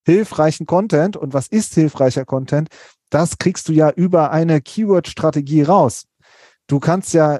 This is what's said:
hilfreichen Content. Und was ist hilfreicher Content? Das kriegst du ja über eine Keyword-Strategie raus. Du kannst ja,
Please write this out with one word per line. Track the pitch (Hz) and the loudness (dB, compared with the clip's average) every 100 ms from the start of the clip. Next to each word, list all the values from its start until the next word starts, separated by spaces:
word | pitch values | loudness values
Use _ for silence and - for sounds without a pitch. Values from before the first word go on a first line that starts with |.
| - | 0
hilfreichen | 190 208 - 156 - 165 | 0 0 0 -2 -2 -2
Content. | 175 214 147 185 - | -2 0 0 0 -4
Und | 139 | -6
was | 135 - | -6 -2
ist | 214 - | -4 -2
hilfreicher | 170 156 - 131 135 | 0 0 0 0 0
Content? | 131 135 131 147 160 - - _ _ | -4 -6 -2 -4 -4 -12 -20 _ _
Das | 151 170 - | -2 -2 -2
kriegst | 180 185 - | -4 -4 0
du | |
ja | 156 156 | 2 2
über | 156 180 175 143 | 2 2 2 2
eine | 156 165 151 | 0 0 0
Keyword-Strategie | - - 214 180 - - 160 151 139 151 | -2 -4 0 0 -2 -4 -2 -2 0 0
raus. | 147 196 131 - - _ _ _ _ _ - | 4 4 2 -2 -14 _ _ _ _ _ -4
Du | 143 | -2
kannst | 160 185 - | 0 -2 0
ja, | 165 151 | 2 2